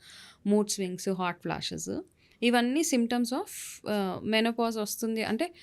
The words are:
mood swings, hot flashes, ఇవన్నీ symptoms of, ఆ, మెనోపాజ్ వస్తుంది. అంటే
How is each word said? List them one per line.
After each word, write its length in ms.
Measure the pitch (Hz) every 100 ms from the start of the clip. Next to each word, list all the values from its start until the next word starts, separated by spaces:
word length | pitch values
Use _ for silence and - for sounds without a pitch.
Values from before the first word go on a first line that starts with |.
| - - - - 202
mood 140 | 208 208
swings, 440 | - 185 180 196
hot 380 | 185 180 175 170
flashes, 520 | 160 - 160 180 226 370 _ _ -
ఇవన్నీ 380 | 240 240 240 277
symptoms 500 | 320 254 233 247 233
of, 160 | 269 415 - - - -
ఆ, 320 | 208 190 180
మెనోపాజ్ 560 | 202 220 226 233 226 220
వస్తుంది. 440 | 208 - 226 220
అంటే 320 | - 226 349 -